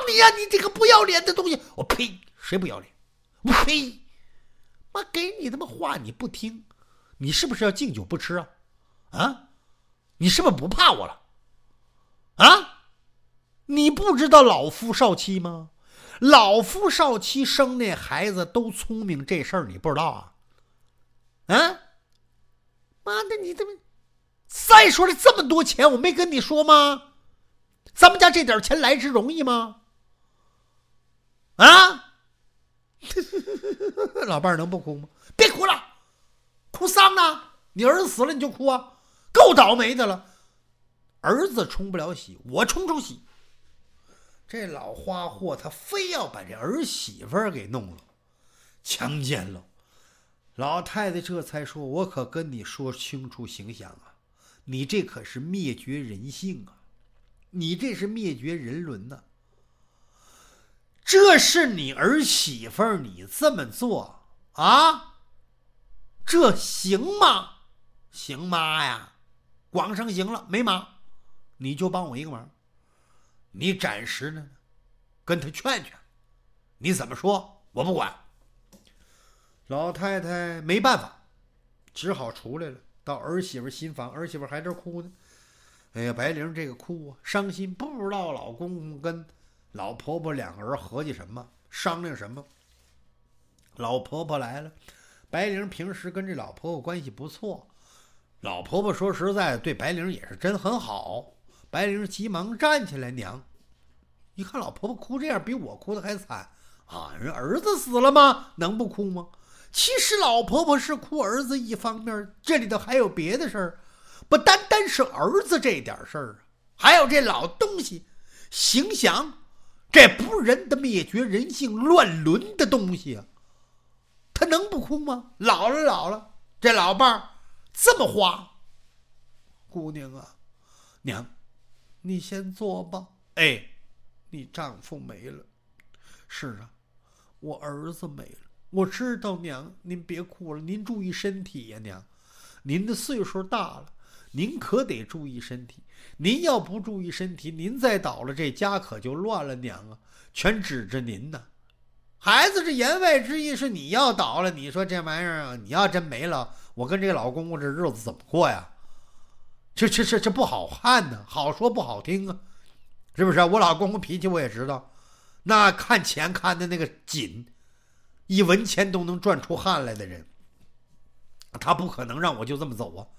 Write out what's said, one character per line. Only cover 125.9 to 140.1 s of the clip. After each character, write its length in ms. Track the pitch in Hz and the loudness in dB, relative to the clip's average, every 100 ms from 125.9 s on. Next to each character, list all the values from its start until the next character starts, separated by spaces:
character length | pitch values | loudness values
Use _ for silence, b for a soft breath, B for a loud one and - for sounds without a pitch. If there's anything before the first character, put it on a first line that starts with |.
| 180 165 | 0 -2
了， 240 | 214 - - - - | -8 -12 -20 -20 0
这 100 | 233 | 2
老 220 | 220 180 | 4 4
伴 180 | 196 262 | 4 4
儿 200 | 214 - - - - - | 4 -4 -20 -20 -20 -16
这 260 | - 480 480 | 2 4 6
么 80 | 233 | 4
花。 520 | 202 185 175 - - - - - _ _ - - - _ _ - | 2 0 0 -10 -20 -20 -20 -20 _ _ -20 -20 -20 _ _ -16
姑 200 | 175 156 | -12 -10
娘 220 | 151 135 | -12 -14
啊， 240 | 131 - - - _ b b b b | -18 -20 -20 -20 _ b b b b
娘， 340 | 135 101 120 - - _ - - _ - | -10 -8 -10 -18 -20 _ -20 -20 _ -16
你 180 | 180 185 | -8 -8
先 320 | - 196 190 | -8 -10 -10
坐 320 | 190 214 185 | -8 -8 -8
吧。 220 | 175 185 185 _ _ - | -10 -14 -16 _ _ 0
哎， 340 | 156 113 - - - - - - - | 0 0 -8 -18 -20 -20 -20 -20 -20
你 160 | 156 | -18
丈 380 | 131 - 147 107 | -16 -12 -12 -14
夫 160 | - 147 | -18 -18
没 320 | 127 101 123 | -16 -18 -20
了。 160 | 143 - _ _ _ - - b b b | -20 -20 _ _ _ -20 -20 b b b
是 300 | - 139 104 | -14 -14 -14
啊， 80 | 117 _ _ _ _ _ _ _ | -20 _ _ _ _ _ _ _
我 180 | 151 147 | -16 -14
儿 300 | 147 143 156 | -14 -14 -14
子 160 | 160 165 | -14 -14
没 180 | 143 | -16
了。 140 | - - - - - | -20 -20 -20 -20 -6
我 160 | 185 190 | -2 -2
知 320 | - 254 226 | -2 -6 -6
道， 180 | 208 180 | -6 -8
娘， 380 | 170 131 165 185 | -10 -14 -16 -18
您 200 | 175 175 | -14 -14
别 200 | 165 | -10